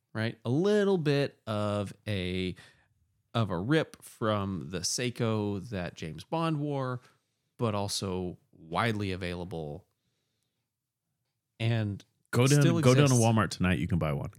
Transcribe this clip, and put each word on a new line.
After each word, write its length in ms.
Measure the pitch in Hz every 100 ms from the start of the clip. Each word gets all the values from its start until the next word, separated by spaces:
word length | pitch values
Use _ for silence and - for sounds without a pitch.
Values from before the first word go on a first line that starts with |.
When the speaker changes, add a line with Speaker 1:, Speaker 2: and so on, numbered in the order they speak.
| _
Speaker 1:
right? 240 | 113 113 -
A 60 | 117
little 480 | 139 202 208 196 185
bit 400 | 147 143 139 - -
of 480 | 104 104 104 98 - -
a, 480 | 101 90 92 92 87 - _ _ _ _ _ _
of 180 | 120 98
a 60 | 85
rip 420 | 110 156 - -
from 640 | - - 110 104 98 95 71
the 80 | 90
Seiko 920 | 85 - 123 123 117 107 104 101 120
that 260 | 98 87 -
James 280 | 82 76
Bond 360 | - 165 165 151
wore, 420 | 147 139 127 123 - _ _ _ _ -
but 180 | 117 104
also 640 | 104 - 98 92 90 - _ -
widely 540 | 80 87 117 104 98
available 760 | 90 87 87 87 82 76 90 - _ _ _ _ _ _ _ _ _ _ _ _ _ _ _ _ -
and 440 | 113 113 107 98 - _ _
Speaker 2:
Go 140 | 120 135
down, 140 | 147
Speaker 1:
still 180 | 165 165
Speaker 2:
go 120 | 127
down 140 | 131 143
to 60 | 123
Speaker 1:
exists. 80 | 113
Speaker 2:
Walmart 240 | 113 85
tonight. 300 | - 90 76
You 80 | 85
can 100 | 85
buy 160 | 78
one, 160 | 69 76